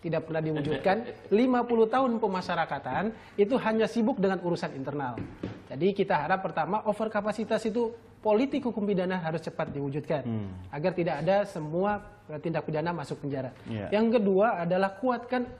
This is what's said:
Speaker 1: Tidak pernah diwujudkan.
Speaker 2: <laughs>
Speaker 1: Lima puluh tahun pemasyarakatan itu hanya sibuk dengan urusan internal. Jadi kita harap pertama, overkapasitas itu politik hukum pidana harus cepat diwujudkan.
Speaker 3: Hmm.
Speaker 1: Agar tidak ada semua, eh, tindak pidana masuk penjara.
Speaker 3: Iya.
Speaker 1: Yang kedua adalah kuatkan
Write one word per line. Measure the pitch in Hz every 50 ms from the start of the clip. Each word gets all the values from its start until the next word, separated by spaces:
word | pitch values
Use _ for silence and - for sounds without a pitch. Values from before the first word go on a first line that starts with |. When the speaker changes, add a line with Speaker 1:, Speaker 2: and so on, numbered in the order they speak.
Speaker 1:
Tidak | - 175 160 131 -
pernah | - 160 160
diwujudkan. | 156 156 156 151 143 147 151 139 - 190 190 220 233 - - -
Speaker 2:
<laughs> | - - 196 208
Speaker 1:
Lima | 247 262 247 247 240 240
puluh | 240 226 220
tahun | 220 226 254 269 254 233
pemasyarakatan | 220 214 208 190 185 180 - 180 165 160 156 156 139 - 127 127 151 180 220 226 - - - -
itu | - 202 202 269 233
hanya | 156 220 220 220 220
sibuk | 202 - 233 226 220 269
dengan | - 185 196 190 180
urusan | 180 175 170 165 175 165 143
internal. | 139 135 143 143 147 139 127 120 113 110 - - - - - - - - -
Jadi | - 131 156 196 196
kita | - 190 156 190
harap | 151 143 156 185 185
pertama, | 190 180 160 - 156 160 190 214 - 214
overkapasitas | 202 - 226 220 220 214 202 214 202 - 220 202 226 208 - 226
itu | 196 240 240 226 226 - - - - - -
politik | 214 214 214 262 277 - 285 277
hukum | 247 208 226 208 202
pidana | 208 185 185 180 185 185
harus | 165 160 160 165 160
cepat | - 156 - 160 151
diwujudkan. | 143 143 139 143 135 151 139 - 165 147 127
Speaker 3:
Hmm. | 117 113 110 104 98 95 92 92 - -
Speaker 1:
Agar | 147 151 185 175
tidak | 180 170 170 165 143
ada | 151 170 190 202 208
semua, | 202 - 180 156 151 151 175 190 208 208 202 - - - - - - 151
eh, | 151
tindak | 147 170 165 160 147
pidana | - 156 151 156 170 175
masuk | 165 143 - 151 143
penjara. | - 143 135 135 131 - - - - -
Speaker 3:
Iya. | 113 110 101 - - 208
Speaker 1:
Yang | 226 226 226
kedua | 247 208 196 190 185 202 233 220 175 170
adalah | 170 180 185 190 196 -
kuatkan | - - 254 240 240 240 - 254 247 247 - - -